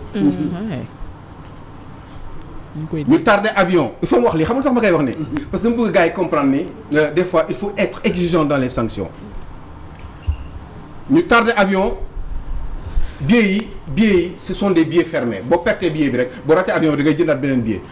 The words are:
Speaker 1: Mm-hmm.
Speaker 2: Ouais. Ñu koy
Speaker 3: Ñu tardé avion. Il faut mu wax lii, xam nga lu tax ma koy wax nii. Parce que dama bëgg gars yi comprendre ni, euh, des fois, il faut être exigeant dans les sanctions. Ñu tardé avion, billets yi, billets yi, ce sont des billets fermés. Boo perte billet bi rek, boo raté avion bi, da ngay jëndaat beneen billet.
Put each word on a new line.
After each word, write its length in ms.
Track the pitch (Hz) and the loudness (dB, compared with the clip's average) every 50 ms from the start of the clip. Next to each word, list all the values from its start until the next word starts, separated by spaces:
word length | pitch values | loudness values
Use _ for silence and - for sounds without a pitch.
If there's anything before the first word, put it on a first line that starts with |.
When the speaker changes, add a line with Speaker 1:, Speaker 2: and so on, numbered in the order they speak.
| - - - | -12 -8 -4
Speaker 1:
Mm-hmm. 540 | - 98 95 92 180 - - 170 175 214 220 | 0 2 2 2 0 -2 -4 -4 -4 -6 -6
Speaker 2:
Ouais. 160 | 151 120 117 - - - - - - - - - - - - - - - - - - - - - - - - - - - - - - - - - - - - - - | -6 -8 -8 -10 -12 -12 -12 -12 -12 -16 -18 -18 -18 -18 -18 -16 -16 -18 -18 -18 -18 -18 -16 -16 -18 -18 -18 -16 -14 -12 -12 -10 -10 -12 -12 -12 -14 -14 -14 -12 -10
Ñu 100 | 151 156 - | -10 -8 -6
koy 140 | 175 156 143 131 | -4 -2 2 4
Speaker 3:
Ñu 140 | 156 - | 4 4
tardé 260 | - 233 202 202 208 220 - | 6 4 4 4 2 0 2
avion. 380 | 202 185 175 185 165 135 104 - - | 2 2 4 4 2 2 0 -2 -4
Il 60 | - - | 0 2
faut 100 | - 247 | 2 4
mu 60 | 240 | 4
wax 100 | 220 160 | 4 2
lii, 80 | 156 160 | 2 0
xam 120 | 190 240 269 | 0 0 0
nga 0 | |
lu 40 | 262 | 2
tax 100 | 277 247 | 2 2
ma 60 | 240 | 2
koy 80 | 220 196 | 4 4
wax 140 | 170 160 143 | 4 4 2
nii. 120 | 120 104 - 151 - 135 - - - | 0 -2 -4 -6 -6 -6 -6 -6 -4
Parce 120 | - 175 | -4 -2
que 60 | 190 233 | 0 0
dama 140 | 233 240 | 2 2
bëgg 100 | 233 196 160 | 0 2 2
gars 120 | 190 170 | 2 2
yi 60 | 165 | 2
comprendre 380 | - 190 175 160 165 147 139 135 | 2 -2 -2 0 0 2 2 2
ni, 160 | 135 147 185 180 - - - - 147 | 2 2 -2 -6 -10 -14 -8 0 2
euh, 160 | 156 151 147 | 2 2 2
des 120 | 151 175 180 | 2 0 0
fois, 220 | - - - - - | 2 2 2 2 2
il 60 | 170 | -2
faut 180 | - 202 202 - - | -4 -4 -6 -2 -2
être 220 | 202 - - - - | -2 -2 -2 -2 -2
exigeant 400 | 220 170 180 175 165 175 165 151 | -2 0 0 0 2 2 2 2
dans 140 | 143 147 139 | 2 2 0
les 100 | 127 120 | 0 0
sanctions. 400 | - 131 117 107 - 101 92 80 - - - - - - - - - - - - - - - - - - - - - - - - - - - - - - - - - - - - - - - - | 0 -2 -2 -2 -2 -6 -6 -8 -8 -14 -14 -12 -12 -10 -10 -12 -14 -16 -16 -16 -16 -16 -16 -16 -16 -16 -16 -16 -14 -8 -6 -6 -6 -6 -8 -12 -14 -14 -16 -16 -16 -16 -16 -16 -16 -10 -2 2
Ñu 120 | 135 165 - | 2 2 4
tardé 280 | - 233 233 220 233 220 | 6 4 4 4 4 2
avion, 400 | 208 196 190 196 190 196 - - - - - - - - - - - - - - - - - - - - - - - - - - - | 2 2 2 2 2 2 0 -2 -4 -6 -8 -6 -8 -6 -4 -4 -6 -4 -4 -4 -4 -4 -4 -6 -6 -6 0 2 2 2 2 0 -4
billets 240 | 139 143 233 240 214 190 | 2 4 6 6 6 4
yi, 200 | 190 214 226 - - - - 160 | 2 0 -2 -4 -10 -12 -8 -4
billets 240 | 131 170 226 214 190 175 170 | 2 4 4 6 6 4 2
yi, 80 | 185 - | 0 -4
ce 160 | - - - | -10 -8 -6
sont 180 | 180 - 202 196 | -4 0 2 2
des 120 | 180 165 156 | 4 4 4
billets 200 | 139 160 175 160 | 4 4 2 2
fermés. 360 | - 160 143 127 117 120 117 | 2 0 -2 -2 -2 -4 -4
Boo 140 | 117 127 170 175 | 0 0 0 2
perte 260 | - 214 - - 190 170 | 2 0 0 0 0 -2
billet 200 | 151 156 147 135 | 0 2 0 2
bi 80 | 120 123 | 2 0
rek, 120 | 123 - - - - | -2 -2 -4 -6 2
boo 80 | 143 160 | 4 4
raté 160 | 180 185 220 | 4 4 2
avion 200 | 185 160 160 156 147 | 0 2 2 2 2
bi, 80 | 139 | 2
da 80 | 143 156 | 2 2
ngay 60 | 143 147 | 4 2
jëndaat 180 | 175 160 143 131 | 2 2 2 0
beneen 220 | 143 139 135 123 | 0 0 0 0
billet. 180 | 113 113 104 92 - - | 0 0 -2 -4 -6 -12